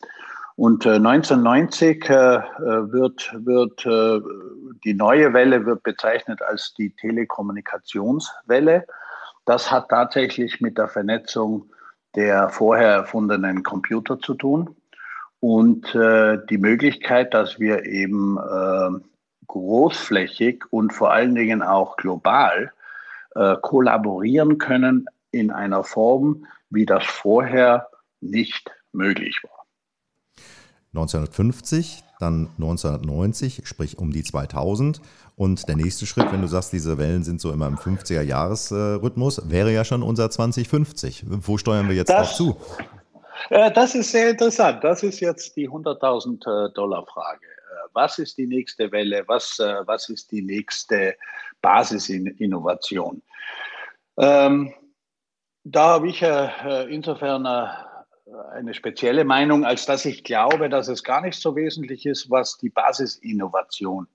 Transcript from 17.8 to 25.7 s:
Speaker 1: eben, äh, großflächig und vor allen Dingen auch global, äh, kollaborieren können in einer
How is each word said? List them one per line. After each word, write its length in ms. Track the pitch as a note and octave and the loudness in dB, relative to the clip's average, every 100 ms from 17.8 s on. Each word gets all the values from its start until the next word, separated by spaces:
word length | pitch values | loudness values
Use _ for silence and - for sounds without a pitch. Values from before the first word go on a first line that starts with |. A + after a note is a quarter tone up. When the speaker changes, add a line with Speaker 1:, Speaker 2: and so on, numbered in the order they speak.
| - | -2
Speaker 1:
eben, 520 | G2 F#2+ G2+ G2 G2 | -2 -2 0 0 -2
äh, 500 | - F#2+ F#2+ F#2+ F#2 F#2 - _ _ _ - | -4 -2 0 0 0 -2 -10 _ _ _ -14
großflächig 1200 | F#2+ F#2 A2+ D#3+ - - G2+ F#2 - A#2 B2 - | -8 0 4 4 2 -2 0 -2 0 0 0 -4
und 200 | A2+ G#2+ | 0 0
vor 200 | - G#2+ | 2 4
allen 240 | A2 B2 A#2+ | 4 4 2
Dingen 260 | A2+ A2 | 0 0
auch 360 | F#2 G2 F#2 - | 2 2 0 -2
global, 720 | F#2 F2 G2 A#2+ A#2 F2+ B2 - - - - - - - | -4 -2 2 4 4 2 -4 -10 -20 -20 -20 -20 -8 0
äh, 200 | G2 F#2+ | 2 2
kollaborieren 960 | - C3+ B2 A#2 G#2+ F#2 G#2+ C#3 D3+ D3+ | 2 2 4 4 0 -2 0 2 4 2
können 480 | - B2+ B2+ B2+ B2+ - _ | 0 2 2 2 0 -10 _
in 220 | B2 G#2+ | -2 -2
einer 320 | - G2+ | -2 -4